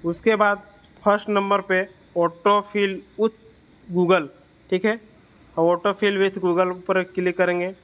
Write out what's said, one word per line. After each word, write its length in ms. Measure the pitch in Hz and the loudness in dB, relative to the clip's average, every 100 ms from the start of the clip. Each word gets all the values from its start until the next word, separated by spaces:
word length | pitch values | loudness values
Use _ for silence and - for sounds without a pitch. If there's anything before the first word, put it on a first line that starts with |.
उसके 320 | 170 170 226 214 | -6 -2 0 2
बाद 260 | 208 202 - - _ - | 2 0 -8 -20 _ -4
फर्स्ट 260 | - 208 - | 0 0 0
नंबर 320 | 208 196 202 | -2 2 -2
पे 200 | 190 185 190 - _ 175 | 0 -2 -2 -10 _ -2
autofill 760 | 170 170 208 208 202 208 202 190 - - | -2 0 0 0 0 -2 -2 -4 -14 -2
with 180 | 220 - - _ _ _ - | -2 -2 -20 _ _ _ -6
Google, 380 | 175 175 185 143 - _ _ _ | 0 2 2 0 -14 _ _ _
ठीक 140 | 185 | -4
है, 140 | 214 226 - - _ _ - - | -2 -4 -10 -20 _ _ -12 0
autofill 640 | 170 175 202 196 208 196 | 0 2 -2 0 -2 0
with 200 | 196 190 | -2 -2
Google 340 | 180 170 185 180 | -2 0 -2 -4
पर 200 | 180 185 | -4 -2
क्लिक 320 | 180 - 180 175 | -2 -4 -4 0
करेंगे। 340 | 180 175 180 190 | -2 0 -4 -10